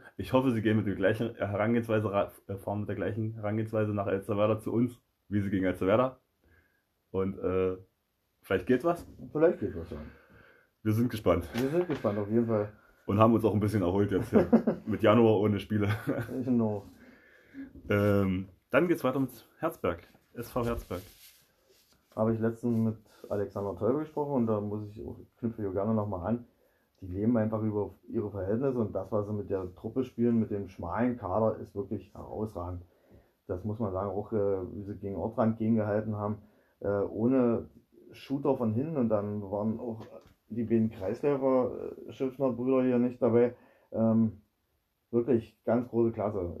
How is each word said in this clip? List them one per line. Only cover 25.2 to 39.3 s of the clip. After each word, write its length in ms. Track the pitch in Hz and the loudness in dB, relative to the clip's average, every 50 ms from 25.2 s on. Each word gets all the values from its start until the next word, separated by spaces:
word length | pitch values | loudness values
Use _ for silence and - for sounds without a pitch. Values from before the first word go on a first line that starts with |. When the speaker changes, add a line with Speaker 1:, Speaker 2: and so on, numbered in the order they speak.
| - - _ _ | -18 -20 _ _
Speaker 2:
knüpfe 240 | - 113 113 - 104 | -6 -6 -4 -4 -6
ich 60 | 95 | -4
auch 40 | 92 | -2
gerne 220 | 98 98 110 113 | -2 0 0 0
nochmal 320 | 107 104 104 98 87 87 | 0 0 -2 -4 -4 -4
an. 180 | 101 117 120 - - _ _ _ _ _ _ _ _ _ _ | -2 -4 -4 -6 -10 _ _ _ _ _ _ _ _ _ _
Die 60 | 95 | -12
leben 300 | 90 90 98 104 113 123 | -8 -4 -2 0 2 2
einfach 260 | 110 107 110 113 107 107 | 2 2 0 0 -2 -2
über 320 | 107 104 104 98 90 - - _ - | 0 0 -2 -2 -4 -6 -14 _ -8
ihre 220 | - 113 104 101 | -4 -4 -4 -4
Verhältnisse 480 | 98 101 92 95 110 117 143 139 123 123 | -4 -4 -2 -2 -2 0 0 0 0 0
und 160 | 110 98 87 | -2 -2 -4
das, 160 | 95 95 - | -6 -4 -2
was 160 | 113 104 101 | -2 -2 -2
sie 60 | 104 107 | -2 -4
mit 180 | 104 95 - | -6 -4 -4
der 240 | 98 95 92 90 - | -4 -4 -4 -6 -10
Truppe 300 | - - 113 113 131 123 | -10 -12 -6 -4 -4 -4
spielen, 340 | 123 - - 117 120 117 113 | -4 -2 0 2 2 4 2
mit 120 | 107 104 | 2 0
dem 180 | 107 101 98 92 | -2 -6 -6 -8
schmalen 480 | - - 92 85 87 107 120 127 117 - | -10 -10 -8 -6 -2 0 0 0 -2 -4
Kader, 380 | 104 90 92 107 110 110 - - | -4 -2 0 2 2 2 0 -2
ist 160 | - - - | -6 -10 -8
wirklich 380 | 98 101 - 110 98 92 - - | -8 -8 -6 -8 -8 -10 -12 -18
herausragend. 680 | - 73 - 65 98 110 110 - 87 87 87 90 90 87 - _ _ _ _ - - _ _ _ _ _ - | -16 -14 -10 -8 -6 -6 -6 -6 -6 -8 -8 -8 -10 -12 -16 _ _ _ _ -20 -20 _ _ _ _ _ -8
Das 160 | 92 87 104 | -8 -6 -6
muss 140 | 107 104 110 | -6 -6 -4
man 120 | 113 98 92 | -4 -4 -4
sagen, 180 | 95 101 101 | -4 -4 -4
auch, 220 | 92 101 101 - 113 | -4 -6 -6 -4 -2
äh, 40 | 107 101 101 98 95 90 87 - | 0 0 0 0 -2 -4 -6 -10
wie 80 | 101 101 | -10 -10
sie 100 | 98 104 | -10 -10
gegen 200 | - - 98 98 | -10 -8 -8 -6
Ortrand 420 | 85 90 113 113 127 113 113 110 - | -4 -4 -4 -2 0 0 0 0 0
gegengehalten 580 | 110 110 113 110 104 104 104 107 107 110 107 | 0 2 2 2 2 2 0 0 -2 -2 -4
haben, 220 | 104 104 104 107 107 - - _ _ _ _ _ - | -4 -4 -4 -6 -6 -10 -18 _ _ _ _ _ -6
äh, 60 | - 95 | -4 -2
ohne 800 | 101 101 95 - - 98 110 123 135 131 123 117 135 - 82 - - - - _ _ - - - - | 0 0 -2 -2 -2 0 0 2 2 4 2 2 2 0 -4 -8 -14 -20 -20 _ _ -20 -20 -20 -20
Shooter 440 | - - - 135 143 139 147 131 | -16 -10 -6 -6 -2 0 0 0
von 160 | 117 123 110 107 | 2 0 0 0
hinten 240 | 120 143 165 165 | 0 -2 -2 0
und 120 | 139 120 110 | 0 0 2
dann 340 | 110 101 101 104 | 2 0 0 -2